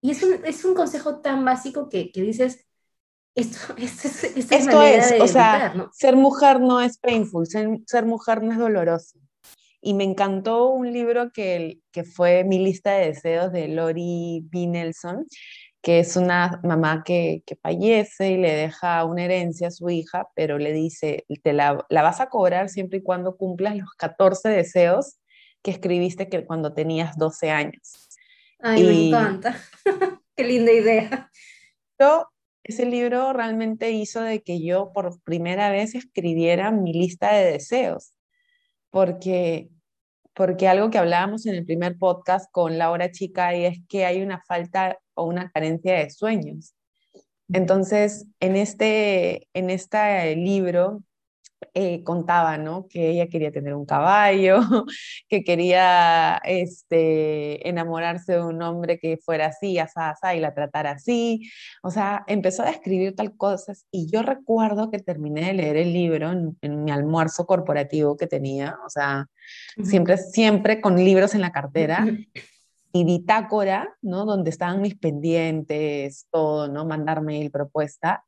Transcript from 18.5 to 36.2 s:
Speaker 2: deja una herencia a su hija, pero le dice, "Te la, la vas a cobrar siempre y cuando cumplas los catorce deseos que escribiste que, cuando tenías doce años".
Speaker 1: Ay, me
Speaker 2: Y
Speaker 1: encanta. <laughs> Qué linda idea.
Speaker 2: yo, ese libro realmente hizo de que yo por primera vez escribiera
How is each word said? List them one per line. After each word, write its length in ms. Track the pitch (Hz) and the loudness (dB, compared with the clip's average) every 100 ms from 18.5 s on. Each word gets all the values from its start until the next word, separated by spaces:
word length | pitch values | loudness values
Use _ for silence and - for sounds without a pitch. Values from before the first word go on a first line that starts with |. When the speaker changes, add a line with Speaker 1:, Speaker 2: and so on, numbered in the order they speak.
Speaker 2:
deja 520 | 151 156 - 180 170 165 | 0 -4 -4 -2 -2 -2
una 200 | 175 180 | -2 -2
herencia 420 | 185 175 165 175 | -2 -2 -4 -8
a 40 | |
su 180 | 170 175 | -6 -4
hija, 380 | 170 165 175 - - | -4 -4 -8 -8 -4
pero 220 | 156 147 | -2 -2
le 160 | 147 | -2
dice, 520 | 156 160 - 156 147 - 143 | -2 -4 -4 -6 -6 -8 -4
"Te 100 | - | 0
la, 320 | 143 143 143 - | 2 2 0 0
la 120 | 160 | 2
vas 180 | 156 - | 2 2
a 80 | 262 | -4
cobrar 400 | 240 185 180 196 | 2 2 2 -4
siempre 300 | 185 185 190 | -6 -6 -6
y 40 | |
cuando 340 | 190 180 180 185 | -4 -4 -4 -6
cumplas 400 | 190 175 196 208 | -8 -4 -4 -4
los 140 | 190 _ | -10 _
catorce 520 | 160 - 190 190 220 | -10 2 2 2 0
deseos 680 | 208 170 180 175 196 277 _ _ _ _ _ | 0 0 2 4 2 -2 _ _ _ _ _
que 80 | - | -8
escribiste 580 | 185 185 175 180 175 190 | -6 -2 0 -2 -4 -6
que, 160 | 175 156 | -6 -6
cuando 280 | 165 151 | -6 -4
tenías 440 | 151 156 160 165 151 | -4 -4 -2 -4 -2
doce 340 | 156 - 160 | -4 -2 -2
años". 580 | 151 147 - - - _ - _ _ _ _ | -2 -4 -8 -20 -20 _ -20 _ _ _ _
Speaker 1:
Ay, 240 | 233 220 | 2 6
me 80 | 180 | 6
Speaker 2:
Y 160 | 170 165 | 6 4
Speaker 1:
encanta. 480 | 226 214 190 226 247 - _ 392 | 4 2 -2 -6 -6 -14 _ -2
<laughs> 380 | 381 370 370 _ - | 0 -2 -4 _ -4
Qué 80 | |
linda 280 | 247 247 233 | 0 4 6
idea. 580 | 226 220 220 220 262 - _ - - _ _ _ _ | 6 6 4 2 -8 -10 _ -20 -20 _ _ _ _
Speaker 2:
yo, 280 | 277 320 330 _ _ _ | 6 6 0 _ _ _
ese 220 | - 220 247 | -14 -4 -2
libro 460 | 240 240 247 269 | 0 -2 0 -2
realmente 580 | 262 226 220 220 220 226 | -2 -2 -2 -4 -4 -4
hizo 300 | 220 208 226 | -4 -4 -6
de 200 | 226 220 | -6 -6
que 200 | 220 175 160 | -6 -6 -2
yo 260 | 180 196 | -2 -2
por 280 | 202 180 175 | -6 -6 -8
primera 480 | - 170 170 185 208 | -6 -4 -4 -2 0
vez 240 | 196 214 247 | 0 -4 -8
escribiera 760 | - - | -10 -2